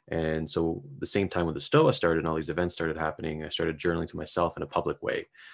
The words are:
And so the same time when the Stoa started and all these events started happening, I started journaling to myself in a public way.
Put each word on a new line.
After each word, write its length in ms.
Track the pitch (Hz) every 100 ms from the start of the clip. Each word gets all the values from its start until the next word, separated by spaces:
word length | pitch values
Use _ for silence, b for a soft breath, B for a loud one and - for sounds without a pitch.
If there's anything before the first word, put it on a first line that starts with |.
| -
And 400 | 82 80 78 78
so 340 | 85 82 - - 65
the 60 | -
same 220 | 101 98
time 180 | 92 82
when 80 |
the 60 | 76
Stoa 320 | - 147 156
started 280 | - 85 82
and 100 | 80
all 60 | 80
these 120 | 78
events 260 | 82 87
started 220 | - 82 78
happening, 480 | 78 78 80 78
I 60 | 78
started 280 | - 82 76
journaling 300 | 87 82 85
to 80 | 85
myself 400 | 76 90 85 -
in 80 |
a 40 | -
public 360 | 85 82 73
way. 240 | - - - B B